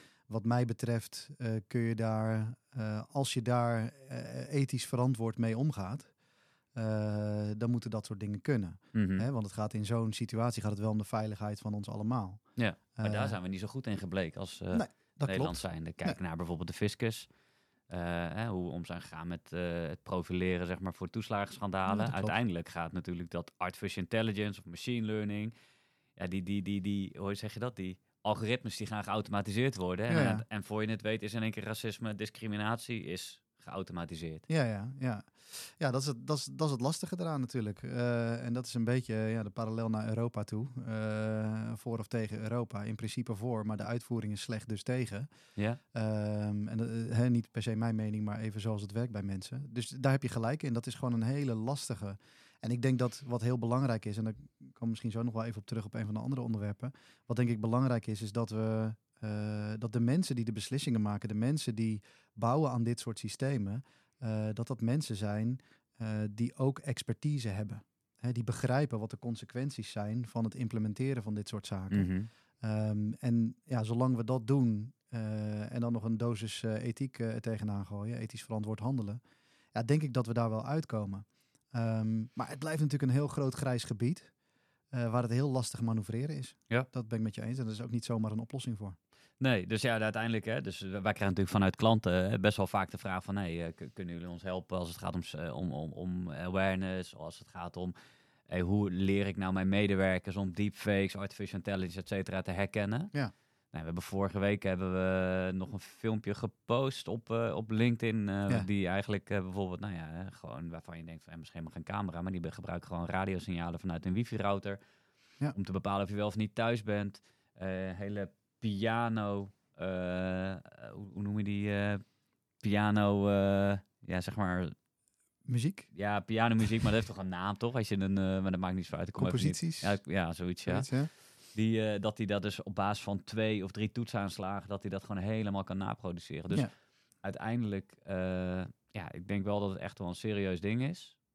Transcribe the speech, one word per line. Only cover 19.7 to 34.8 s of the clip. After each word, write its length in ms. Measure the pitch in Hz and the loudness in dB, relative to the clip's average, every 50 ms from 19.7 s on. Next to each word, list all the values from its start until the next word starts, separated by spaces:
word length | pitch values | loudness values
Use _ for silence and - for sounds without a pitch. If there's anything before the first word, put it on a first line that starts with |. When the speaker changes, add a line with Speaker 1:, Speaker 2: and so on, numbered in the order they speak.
| 85 85 85 76 | 0 -2 -2 -4
Speaker 2:
het 160 | 87 - _ | -6 -8 _
profileren, 600 | - 95 90 82 - 90 90 92 92 90 87 87 87 | -4 -2 -2 -2 0 0 2 2 2 2 2 0 -2
zeg 120 | 90 87 | -2 -4
maar, 140 | 95 92 - | -4 -6 -6
voor 160 | - 92 - | -6 -6 -6
toeslagenschandalen. 840 | - 113 104 - 110 101 101 - - - 104 98 92 95 92 95 104 107 | -4 -6 -4 -2 -2 -2 -2 -2 -4 -6 -4 -2 0 0 2 2 2 2
Speaker 1:
Ja, 40 | 110 | 2
dat 80 | - | 2
klopt. 160 | - 98 98 107 | 0 0 0 2
Speaker 2:
Uiteindelijk 420 | 82 113 123 104 85 85 82 - | 2 2 2 2 0 0 -4 -4
gaat 220 | - 82 85 82 | -4 -4 -4 -4
natuurlijk 380 | 92 90 - 95 90 85 87 82 | -4 -4 -4 -4 -4 -6 -6 -4
dat 220 | - 87 85 - - - | -4 -6 -6 -6 -6 -6
artificial 460 | 90 90 - - - 92 - 98 92 | -4 -4 -4 -4 -6 -6 -4 -4 -4
intelligence 560 | - 117 113 110 113 98 104 104 104 98 - | 0 2 2 2 2 2 0 -2 -2 -4 -6
of 60 | - | -10
machine 400 | 85 85 - - 127 123 117 110 | -12 -12 -8 -4 -2 -2 -2 0
learning, 480 | 107 107 107 107 104 104 107 107 113 113 - - _ _ _ _ _ _ _ _ _ _ | 0 -2 -2 -2 -2 -2 -2 -4 -6 -6 -10 -16 _ _ _ _ _ _ _ _ _ _
ja, 140 | - 90 87 | -6 -4 -2
die, 160 | 90 98 90 | -2 -2 -2
die, 180 | 92 101 101 | 0 -2 -2
die, 200 | 90 98 101 101 | 0 0 -2 -2
die, 360 | 90 104 101 101 98 87 - 69 | 0 0 0 -2 -2 -4 -6 -6
hoe 160 | 98 98 101 | -4 -4 -4
zeg 180 | 101 110 107 - | -4 -6 -8 -6
je 60 | 107 | -6
dat? 160 | 117 127 - | -6 -6 -4
Die 220 | - 95 92 92 - _ _ _ _ | -6 -6 -8 -8 -10 _ _ _ _
algoritmes 560 | - 107 107 - 110 107 120 127 - 110 - - | 0 0 0 2 2 0 0 0 -2 -4 -6 -6
die 100 | 107 - | -4 -4
gaan 160 | 107 104 101 | -4 -4 -2
geautomatiseerd 720 | 101 104 110 101 - 104 101 98 104 98 113 127 139 117 | 0 0 0 0 0 0 0 0 2 2 2 2 2 2
worden. 300 | 98 92 87 90 90 110 120 | 0 -2 -2 0 0 2 2
En, 60 | 165 | 4
Speaker 1:
Ja, 60 | 160 | 6
ja. 80 | 135 117 | 6 6
Speaker 2:
en, 140 | 110 107 113 - | 4 2 -2 -4
en 160 | 110 104 92 | -4 -6 -4
voor 180 | - 107 107 | -2 -2 -2
je 80 | 110 107 | 0 0
het 120 | 110 101 | -2 -2
weet 200 | - 107 110 110 | 0 -2 -2 -2
is 120 | - 104 110 | -2 -4 -2
in 80 | 117 | -2
één 100 | 110 110 | -2 -2
keer 120 | - 107 101 | -2 -2 -4
racisme, 520 | 104 110 - - 113 101 - 117 110 107 | -6 -6 -4 -4 -6 -6 -4 -4 -6 -4
discriminatie 880 | 95 107 101 - - 113 110 104 104 104 110 117 117 - - 120 110 - | -4 -6 -6 -8 -8 -6 -4 -2 0 0 0 0 -2 -4 -6 -6 -6 -6
is 380 | 71 90 87 - - - - _ _ _ _ | -6 -6 -6 -8 -10 -14 -18 _ _ _ _
geautomatiseerd. 840 | - - - 98 92 - 90 87 85 80 90 78 85 82 80 78 - - | -14 -8 -8 -6 -6 -6 -4 -6 -6 -6 -6 -6 -6 -8 -8 -8 -4 0
Speaker 1:
Ja, 160 | 160 160 131 | 2 2 4
ja, 280 | 113 107 98 | 2 2 -2